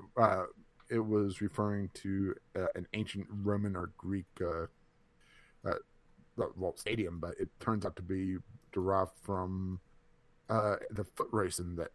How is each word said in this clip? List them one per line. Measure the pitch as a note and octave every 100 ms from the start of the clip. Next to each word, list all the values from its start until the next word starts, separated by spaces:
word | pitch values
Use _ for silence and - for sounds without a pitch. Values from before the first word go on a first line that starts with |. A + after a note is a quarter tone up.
| - B2
uh, | A2 F#2+ F2+ - - _ -
it | A2+
was | A2 G#2+ G2+ F2+
referring | G#2 - G#2 G2+ G2 -
to, | G2 G2 G2 - _ -
uh, | F#2 -
an | F2+
ancient | G#2 G#2+ G2 -
Roman | G2+ G2+ G#2 G#2 F#2
or | F2 -
Greek, | F#2 G2 F2 -
uh, | F2 E2 E2 _ _ _ _ _ - - - - -
uh, | - - - - - - - E2+ F2+
well, | F#2 -
stadium, | G#2 A2+ F#2 E2+
but | E2+ E2+
it | F#2 -
turns | - G#2+ G2
out | -
to |
be | F2+ F#2+ F#2+ F#2 - - -
derived | G2 F#2 G2 F#2+ -
from, | - G2 F#2 F#2+ F#2 F#2 - - _ _ _ _ -
uh, | A2 G#2+ G2 -
the | G#2+
foot | G#2 - -
race | A2 F#2 F2
in | F2 E2+
that, | E2